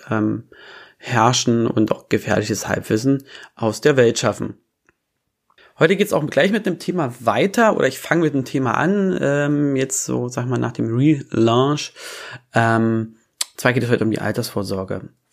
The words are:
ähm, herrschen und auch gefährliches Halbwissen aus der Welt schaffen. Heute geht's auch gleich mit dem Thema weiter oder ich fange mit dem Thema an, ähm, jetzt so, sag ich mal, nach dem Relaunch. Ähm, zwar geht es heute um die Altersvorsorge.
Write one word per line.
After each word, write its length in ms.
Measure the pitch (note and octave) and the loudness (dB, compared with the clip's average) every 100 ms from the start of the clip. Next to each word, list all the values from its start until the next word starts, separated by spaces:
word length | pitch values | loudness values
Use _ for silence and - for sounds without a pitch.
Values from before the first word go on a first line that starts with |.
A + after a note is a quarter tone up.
| - | -6
ähm, 360 | A2 G#2+ A2 - - - - - _ | -2 -2 -4 -10 -20 -20 -20 -20 _
herrschen 680 | - A#2+ A2+ B2+ - A#2 A2+ | -4 2 2 2 0 0 0
und 240 | A2+ G#2+ | 0 0
auch 180 | - - | -2 -2
gefährliches 580 | A2+ - G#2 G#2 G2+ - | -4 0 -2 0 -4 -4
Halbwissen 560 | G#2+ - G#2+ C3 C#3 - - - | -4 -2 0 2 0 -4 -20 -18
aus 280 | - A2+ G#2 | -4 -2 2
der 140 | D3+ C3+ | 2 4
Welt 220 | A#2 A#2 | 4 2
schaffen. 400 | A#2+ - G#2+ - _ _ _ _ _ _ _ _ _ _ _ - | -2 -2 -8 -12 _ _ _ _ _ _ _ _ _ _ _ 0
Heute 180 | D#3+ F#3+ | 2 2
geht's 160 | G3+ | 2
auch 160 | D#3+ D3 | 0 0
gleich 240 | - F#3 | 2 2
mit 140 | A3 - | 0 -2
dem 120 | E3 | -4
Thema 360 | - F3+ C3+ B2 | -4 -4 -4 -2
weiter 560 | A2+ G#2 F#3+ G#3+ A3+ - | 0 2 0 2 2 2
oder 100 | C3 | 0
ich 120 | - | -2
fange 240 | - D#3+ | -2 0
mit 100 | D#3 | 2
dem 100 | C3+ | 0
Thema 300 | B2+ C#3 B2+ | -2 -2 0
an, 440 | - D#3 G3+ F#3+ F3+ | 0 2 2 0 0
ähm, 540 | C#3 C#3+ D3 D3 C#3+ C3+ | 0 0 0 0 0 0
jetzt 260 | C3+ - | -2 -4
so, 240 | - B2 B2 | -4 -4 -4
sag 160 | B2 | -4
ich 60 | B2 | -4
mal, 80 | A#2+ | -2
nach 160 | A#2+ | -2
dem 200 | A#2+ A2+ | -4 -2
Relaunch. 1000 | A#2 D3 C#3+ B2+ - A2+ A#2+ C#3 D3 - - - - - - _ | 2 2 2 0 2 4 4 2 0 -6 -14 -16 -16 -16 -18 _
Ähm, 640 | A#2 A2+ A2+ A2+ A2+ A2+ - _ - - - | 0 2 2 2 0 -4 -12 _ -14 -14 -2
zwar 160 | B2 | 0
geht 120 | B2 | 2
es 60 | A#2+ | 0
heute 140 | A#2+ | 0
um 80 | A2 | 0
die 80 | G#2 | -2
Altersvorsorge. 880 | G#2 G#2+ A2+ - G2 G2 F#2+ G2 - _ _ | -4 -4 -4 -6 -6 -6 -6 -8 -10 _ _